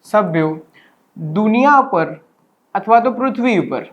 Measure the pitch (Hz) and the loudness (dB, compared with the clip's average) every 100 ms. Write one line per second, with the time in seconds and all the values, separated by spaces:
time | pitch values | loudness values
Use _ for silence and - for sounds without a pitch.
0 | - 214 185 165 156 156 - _ _ _ | 0 -2 0 -2 -2 -4 -14 _ _ _
1 | _ - 156 170 214 233 277 277 269 180 | _ -12 -6 -2 0 2 4 4 2 -2
2 | 160 160 _ _ _ _ _ 196 208 233 | -4 -8 _ _ _ _ _ -8 2 2
3 | 247 233 262 233 240 202 139 123 - | 2 -2 -4 -2 0 0 -2 -8 -10